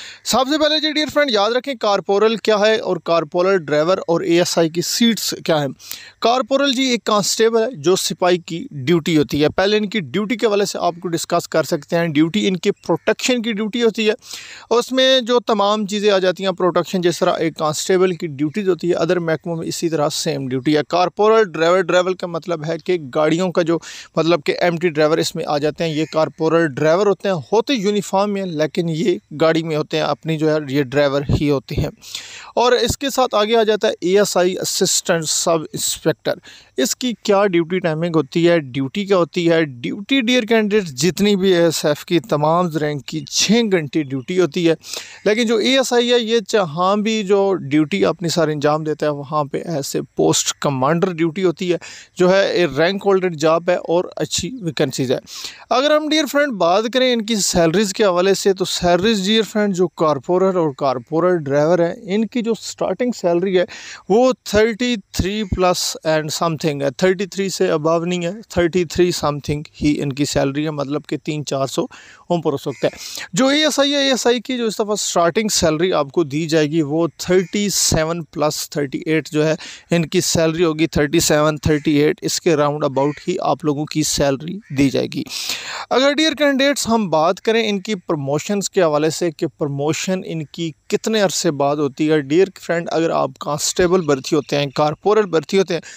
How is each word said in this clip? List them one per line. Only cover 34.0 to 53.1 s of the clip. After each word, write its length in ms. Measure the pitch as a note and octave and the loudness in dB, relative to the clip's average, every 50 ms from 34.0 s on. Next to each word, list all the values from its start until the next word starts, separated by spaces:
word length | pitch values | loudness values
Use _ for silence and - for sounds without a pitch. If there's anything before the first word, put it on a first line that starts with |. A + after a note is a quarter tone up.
| - | 0
एएसआई 520 | E3+ F#3 G3+ G#3 F3+ - F#3+ F3 F#3+ F#3+ | 2 2 2 2 2 2 2 2 2 0
असिस्टेंट 680 | - - - - - F#3+ F3+ - - - - F3+ E3+ D#3+ | -2 -4 -6 -2 0 0 0 0 0 0 0 0 0 0
सब 420 | D3 - - - F#3 E3 E3 D3+ - - | -2 -4 -2 0 0 0 0 -2 -6 -8
इंस्पेक्टर। 680 | D3+ - - - - - E3 D3+ - - D3 - - - - - - - _ _ - | -6 -6 -6 -6 -4 -2 -2 -2 -2 -4 -6 -6 -6 -8 -14 -20 -20 -20 _ _ -4
इसकी 340 | C4 A#3+ - - - B3+ A3+ - - | -4 -2 -4 -4 -4 -6 -6 -4 0
क्या 200 | - G3+ F#3+ G3+ | 2 2 4 4
ड्यूटी 340 | G#3 F3+ F3 E3+ D#3 F3+ F#3 | 4 2 0 0 0 -2 -2
टाइमिंग 360 | F3 F3 D#3 D#3 E3 F3 D#3 | -2 -2 -2 -2 -2 0 0
होती 280 | D#3+ D3 C#3 - F3+ E3 | 0 0 0 0 2 4
है, 140 | E3+ E3+ E3+ | 4 4 2
ड्यूटी 440 | D3 C3 A#2+ C#3 C3+ C3+ - G3+ G#3 | 0 -2 -4 -4 -4 -4 -4 -4 -2
क्या 100 | F#3+ G3+ | 2 2
होती 280 | F#3 E3+ D#3+ - F#3 E3+ | 2 2 0 0 0 0
है? 180 | E3 E3+ E3 E3 | 2 2 2 2
ड्यूटी 560 | D3 C3 A#2+ A#2+ E3+ - G#3+ G3+ - C4+ C#4 | -2 -4 -8 -8 -8 -8 -8 -4 -2 0 0
डियर 240 | B3 G#3+ B3 B3+ A#3 | 2 2 2 0 2
कैंडिडेट्स 460 | G3+ A#3 A3+ G#3+ G#3 G3 G#3+ G3 E3+ C3+ | 2 2 2 2 2 2 0 0 -2 -4
जितनी 420 | B2 C3+ F#3 D#3 - G3 G#3 G#3 | -2 0 0 0 2 2 2 2
भी 160 | F#3+ F3+ G3 F#3 | 2 2 4 4
एएसएफ़ 520 | E3+ E3+ E3+ D3+ - - D#3+ D3 - - | 4 4 4 2 0 0 0 -2 -2 -2
की 160 | - F3 E3 | -2 0 0
तमाम 500 | C#3+ - D#3 C#3+ D3+ D3+ E3 F3 F3+ F3 D3+ | 0 0 0 0 2 2 2 2 0 0 -2
रैंक 260 | D#3+ D3+ D3+ D3+ C#3+ B2 - | -2 -2 -2 -4 -6 -8 -8
की 120 | - D#3 C#3+ - | -8 -8 -8 -6
छः 320 | - - - - G3 A#3+ A#3 | -4 -2 0 2 4 2 4
घंटे 400 | A3 F#3+ F3+ D#3 C#3 - E3 D3+ | 2 2 0 0 0 -2 -2 -2
ड्यूटी 340 | C3+ C3+ C3+ A#2+ - F3+ | -2 -4 -6 -6 -2 0
होती 280 | F3+ F3+ D#3 C#3 F#3 F3 | 2 0 2 0 0 0
है, 120 | E3 D#3+ - - - - - - - - - - | 2 0 0 -4 -10 -12 -12 -12 -14 -16 -4 -2
लेकिन 200 | F#3+ G#3+ A3 A#3+ G#3+ | 0 2 2 2 2
जो 120 | A#3 A3 | 0 2
एएसआई 480 | G3 A#3 C4 C4+ B3+ - B3 A#3+ A#3+ A#3+ | 2 2 2 2 2 2 2 0 2 2
है 120 | B3 A#3+ | 2 2
ये 200 | A#3+ G#3+ A3+ A#3 G3+ - | 2 2 0 0 0 0
जहाँ 500 | - A3 G3 D#3+ C#3+ E3 F3+ F#3 G3+ G#3+ G#3 | 0 0 0 0 0 0 0 2 2 2 0
भी 200 | A3 A3 A3 G#3+ | 0 0 0 0
जो 300 | F3+ G3+ G3 G3 G3 F#3+ | 2 2 2 4 2 0
ड्यूटी 500 | F3 - C#3 C3+ D3+ D#3 D3 - G3 F#3+ | -2 -2 0 2 2 2 2 0 0 0
अपनी 260 | F#3 D#3+ - F3 E3 | 0 0 0 -4 -2
सारी 240 | D3+ F3 D#3+ D3+ D#3 | 0 0 0 0 0
अंजाम 320 | D3+ C#3 D3 D3+ D#3 D#3+ | 0 0 0 0 0 0
देता 220 | D#3 D3+ C#3 D#3 | -4 -4 -2 -2
है 60 | D3+ D3 | -2 -2
वहाँ 320 | C#3+ C#3+ C3 D#3 D3+ D3 | -4 -6 -4 -4 -2 -2
पे 140 | C#3 - D#3 | -2 -4 -8
ऐसे 420 | - - E3 D3 C#3 - - D#3 C#3+ - _ | -6 -6 -6 -6 -6 -4 -6 -6 -6 -6 _
पोस्ट 360 | - D#3 D#3+ D#3+ - - - - - - | 0 2 2 2 0 -2 -4 -4 -4 -4
कमांडर 500 | D3 C#3 C3 B2+ C#3 E3 E3+ E3 F#3+ F3+ | -2 0 0 2 2 2 2 0 0 0
ड्यूटी 300 | D#3 E3 E3+ D3+ G3+ F#3+ | 0 -2 -2 0 0 0
होती 260 | F3+ D#3+ - F#3+ F3+ | 0 0 0 -2 -2
है, 100 | E3+ D#3+ - - - - - - _ | -2 -2 -4 -10 -18 -20 -20 -12 _
जो 120 | - F3+ F3+ | 2 2 4
है 300 | F#3 G3 G3 F#3+ - D3 | 4 4 2 2 2 2
ये 80 | F3 | 0
रैंक 360 | D#3+ C3 C3+ D#3+ F3 G3 G3+ G3+ | 0 2 0 0 0 0 0 0
होल्डर 320 | G3+ | 0